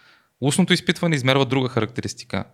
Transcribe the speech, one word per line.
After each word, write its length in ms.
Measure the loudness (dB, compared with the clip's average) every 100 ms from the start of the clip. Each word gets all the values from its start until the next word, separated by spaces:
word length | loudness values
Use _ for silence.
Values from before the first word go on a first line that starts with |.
| _ _ _ _
устното 300 | 0 2 2
изпитване 420 | 2 0 -2 -2 0
измерва 300 | 2 2 2
друга 240 | 0 -2
характеристика. 720 | -2 -4 -4 -10 -12 -8 -8 -8